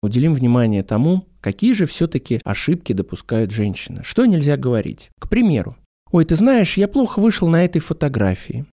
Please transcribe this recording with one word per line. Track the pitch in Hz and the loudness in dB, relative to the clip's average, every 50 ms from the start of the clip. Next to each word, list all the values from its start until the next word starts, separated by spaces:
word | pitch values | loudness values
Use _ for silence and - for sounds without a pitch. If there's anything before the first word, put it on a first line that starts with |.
| - | -6
уделим | 104 107 123 139 165 156 | -2 0 0 2 2 0
внимание | 131 127 120 120 123 120 113 107 98 95 | 2 2 2 2 2 2 2 0 -2 -2
тому, | - 110 104 131 160 180 185 - _ _ _ | -2 -2 0 2 2 0 0 -2 _ _ _
какие | - 98 98 - 202 247 254 | -6 -6 -4 0 0 0 2
же | 208 180 | 2 0
всё-таки | - - - 165 165 - 127 - - 120 107 - | -2 -2 -2 -4 -2 -2 -4 -4 -4 -6 -4 -4
ошибки | - 101 - - - 175 175 - - 104 | -4 -6 -4 -2 -2 -2 -2 -2 -4 -4
допускают | 95 92 - - - - - 117 110 113 98 | -4 -4 -6 -8 -14 -8 -4 -2 -2 -2 -2
женщины. | 107 113 104 104 95 - - - - - - | -2 -2 -2 -2 -2 -6 -10 -14 -14 -14 -12
Что | - - - 254 | -6 0 2 2
нельзя | 240 190 165 139 143 147 | 4 4 2 2 0 0
говорить? | 139 131 127 120 110 98 - - - - - _ - | 0 0 -2 -2 -2 -2 -4 -8 -12 -16 -20 _ -12
К | - - | -6 -4
примеру, | - 240 247 208 156 110 85 - - _ _ _ _ _ _ - | -2 0 2 2 0 0 -2 -6 -10 _ _ _ _ _ _ 0
«Ой, | - 175 160 | 2 2 4
ты | 165 170 | 4 2
знаешь, | 160 214 262 269 240 196 160 - 190 | 2 4 4 4 4 2 2 2 0
я | 196 202 | 0 0
плохо | - 285 254 - - - | 2 0 0 0 0 0
вышел | 202 226 202 - 190 165 | 2 2 2 2 2 2
на | 165 165 180 | 4 4 2
этой | 175 - 165 | 2 0 -2
фотографии. | - - 160 - 160 143 135 110 104 95 92 - - - - 117 143 - _ | -4 -4 -4 -2 -2 -2 0 0 0 0 0 -2 -6 -10 -10 -10 -10 -12 _